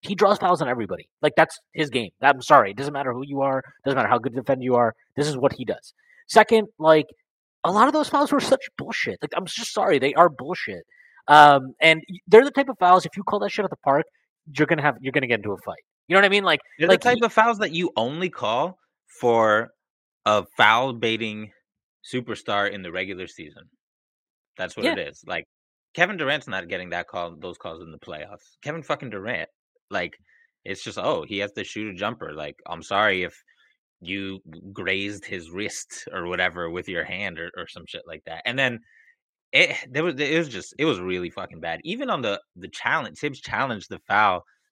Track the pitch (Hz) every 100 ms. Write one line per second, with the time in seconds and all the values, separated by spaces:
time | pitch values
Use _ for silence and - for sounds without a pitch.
0 | - 196 202 202 190 - 135 123 101 -
1 | - _ 151 - 160 - _ 160 147 120
2 | 101 - 139 135 - 143 101 104 139 143
3 | 135 120 139 139 135 135 - _ 139 131
4 | 107 120 123 123 127 131 127 120 117 -
5 | _ - 147 135 139 - 110 - - _
6 | _ _ - 220 214 226 202 - 156 156
7 | - _ _ _ _ _ 165 202 262 302
8 | 285 285 294 285 - 262 - - - -
9 | - 95 156 170 185 - 226 214 196 143
10 | 135 156 175 139 135 180 - 90 - _
11 | _ _ - 147 147 143 131 - 160 160
12 | - 180 - 220 277 277 269 233 180 180
13 | 165 - 190 208 202 - 190 - 139 143
14 | - _ _ _ 156 139 151 160 143 117
15 | 127 143 127 110 104 95 - 85 _ _
16 | - 190 202 202 190 151 - - 170 185
17 | 240 247 226 - 233 214 190 165 175 -
18 | 120 160 185 - 107 120 170 185 _ _
19 | _ - 120 117 110 107 117 _ _ _
20 | _ _ 107 104 - - 107 117 135 117
21 | 113 110 110 107 107 _ _ _ _ _
22 | - 127 113 104 - 101 101 98 87 90
23 | 95 92 90 - 78 78 _ _ _ _
24 | _ _ _ _ _ - 92 - 294 175
25 | 73 - - 85 - _ _ _ _ -
26 | 180 190 135 147 - 95 87 92 90 87
27 | - 92 87 80 90 85 87 82 82 76
28 | - 78 82 - _ _ 143 160 - 143
29 | 127 104 104 90 - _ _ _ - 95
30 | 87 - _ _ _ _ 95 98 117 101
31 | 113 165 - 98 101 110 95 104 107 90
32 | 104 117 80 76 73 - - 85 - 101
33 | 107 92 90 - _ _ _ _ _ _
34 | 87 98 98 95 - 85 95 101 90 95
35 | 101 101 - 95 82 90 104 - - -
36 | - 92 87 90 90 87 85 90 92 85
37 | 78 92 101 82 85 90 82 - - -
38 | 82 80 - 82 120 127 131 117 _ _
39 | _ _ _ _ _ 139 175 - 123 135
40 | 175 135 143 160 151 101 - - 156 98
41 | 90 90 87 - 92 82 82 82 - 233
42 | 262 175 113 98 - 87 80 - 120 156
43 | 113 - 147 131 - 110 135 107 - 95
44 | - 104 107 90 - _ _